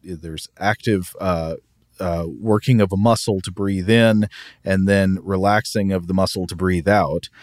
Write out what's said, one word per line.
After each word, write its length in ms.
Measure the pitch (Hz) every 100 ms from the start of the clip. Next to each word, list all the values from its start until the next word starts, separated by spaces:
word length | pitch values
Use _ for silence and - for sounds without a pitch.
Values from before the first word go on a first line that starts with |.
there's 440 | 87 87 82 78 - -
active, 600 | 98 104 - 101 90 -
uh, 360 | 92 87 80 80 _ _ _ -
uh, 260 | 92 85 85
working 520 | - 110 107 - 120
of 120 | 101
a 40 | 95
muscle 440 | 110 113 - 98
to 100 | 92
breathe 380 | 92 98 95 92
in 380 | 113 113 107 104 - - -
and 240 | 95 95 95
then 300 | 98 95 95
relaxing 680 | 95 95 98 104 - 110 98
of 140 | 95 87
the 80 |
muscle 320 | 95 95 - 90
to 100 | 87
breathe 320 | 92 90 82
out. 400 | 104 80 85 - -